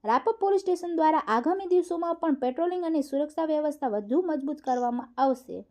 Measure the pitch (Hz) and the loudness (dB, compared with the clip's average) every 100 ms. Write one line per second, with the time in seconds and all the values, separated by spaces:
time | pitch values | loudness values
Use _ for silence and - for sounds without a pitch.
0 | 208 247 440 453 392 392 381 349 349 330 | 2 2 2 0 2 2 2 -2 -2 2
1 | 311 320 - 226 269 381 381 359 349 339 | 4 2 2 0 2 -2 2 2 2 -4
2 | 339 339 330 285 254 254 349 359 339 320 | -2 -2 0 0 0 0 -2 0 0 -2
3 | 277 277 294 311 311 302 302 294 262 208 | 0 -2 -2 -2 0 0 0 -2 -2 -4
4 | 208 285 370 302 277 294 - 247 240 240 | 0 0 0 -4 -4 -6 -2 -2 0 -4
5 | 240 - 269 254 - 185 202 | -8 0 0 0 -6 -14 -14